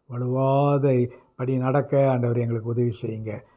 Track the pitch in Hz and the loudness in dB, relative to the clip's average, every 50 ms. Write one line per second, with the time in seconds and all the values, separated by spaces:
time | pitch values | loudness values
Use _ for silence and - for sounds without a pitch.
0 | _ - 123 120 123 123 127 131 135 135 139 139 143 143 143 139 135 139 131 123 | _ -12 -8 -6 -4 -2 0 0 2 2 2 4 4 4 2 2 2 2 2 2
1 | 123 120 - - - _ _ - 127 127 131 127 127 131 131 143 131 - 147 139 | 0 -2 -4 -10 -20 _ _ -6 -4 -2 -2 0 0 0 0 0 0 0 2 2
2 | 135 135 131 123 120 120 117 120 120 117 117 113 110 117 117 120 123 120 113 - | 4 4 2 2 0 0 0 0 0 -2 -2 -4 -4 -4 -2 0 0 0 -2 -4
3 | - 110 110 110 110 107 104 110 - - _ | -6 -8 -8 -8 -8 -8 -10 -10 -12 -16 _